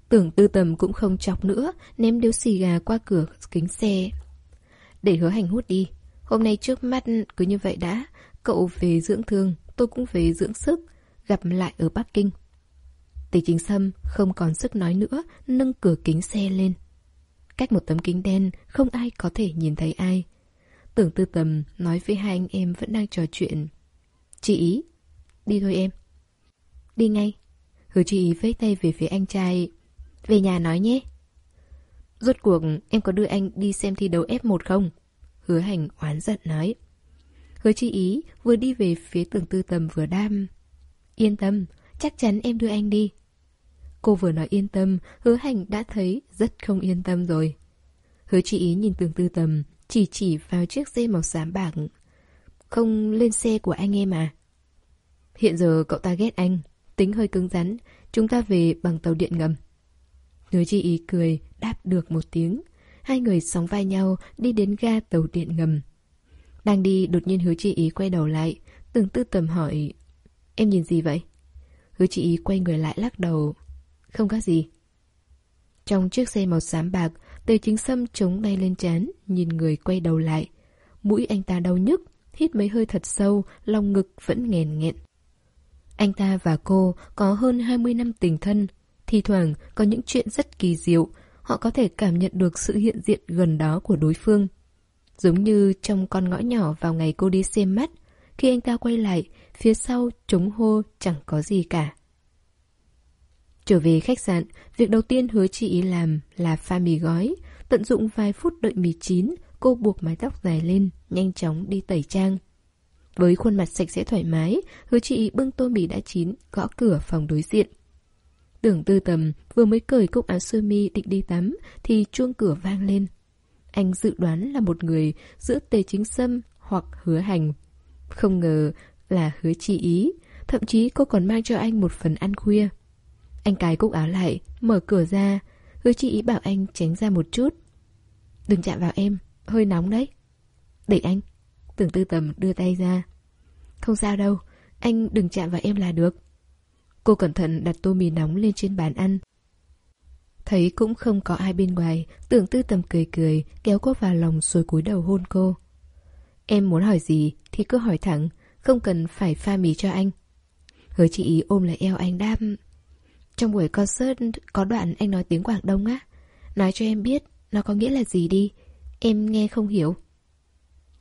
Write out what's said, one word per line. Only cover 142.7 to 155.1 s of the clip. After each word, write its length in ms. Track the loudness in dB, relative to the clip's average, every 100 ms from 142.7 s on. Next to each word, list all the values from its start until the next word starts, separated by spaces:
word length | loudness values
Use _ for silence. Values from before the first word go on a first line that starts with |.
| 0
ra. 280 | 0 -2 -4 -14 _ _ _ -20 -20 -8
"Không 140 | -2 0
sao 220 | 0 0
đâu, 200 | 0 0 -4 _ _ -4
anh 280 | -2 0 0
đừng 160 | 0 0
chạm 200 | -2 -4
vào 120 | -2
em 120 | -2 -2
là 160 | -2
được." 240 | 2 2 0 -12 _ _ _ _ _ _ _
Cô 120 | 2 4
cẩn 180 | 2
thận 300 | 0 -2 -2
đặt 120 | -2 -2
tô 120 | 0
mì 160 | 2 2
nóng 260 | 0 0 0
lên 180 | 0
trên 220 | 0 -2 -2
bàn 180 | -2
ăn. 260 | 0 0 0 -4 _ _ _ _ _ _ _ -20 -20 _ -14 0
Thấy 240 | 2 2 2
cũng 200 | -2 0
không 260 | 0 0
có 140 | 0 -2
ai 180 | -2
bên 220 | 0 0 0
ngoài, 300 | 0 -2 -4 -12 0
Tưởng 180 | 2 2
Tư 160 | 0
Tầm 180 | 0 -2
cười 220 | 0 -2 -2
cười, 320 | 0 0 0 -2 -6
kéo 160 | 0 0
cô 140 | 0 0
vào 160 | 0 2
lòng 240 | 2 0
rồi 220 | 0 0
cúi 180 | 0 0
đầu 200 | 0 -2
hôn 240 | 0